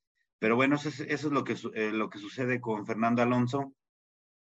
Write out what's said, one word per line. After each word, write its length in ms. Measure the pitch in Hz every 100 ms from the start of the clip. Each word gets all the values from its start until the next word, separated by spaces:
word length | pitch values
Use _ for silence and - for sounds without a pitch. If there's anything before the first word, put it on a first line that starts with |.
| _ _ _ -
Pero 160 | 110
bueno, 220 | 120 135 143
eso 120 | 151
es, 120 | -
eso 260 | 151 143 147
es 60 |
lo 100 | 139
que 140 | 123 104
su-, 160 | 113
eh, 160 | 113 107
lo 200 | 110 104
que 80 | 101
sucede 400 | 101 127 123 123
con 260 | 120 107 101
Fernando 340 | 110 117 120
Alonso, 540 | 120 123 123 143 139 - _ _ _ _ _ _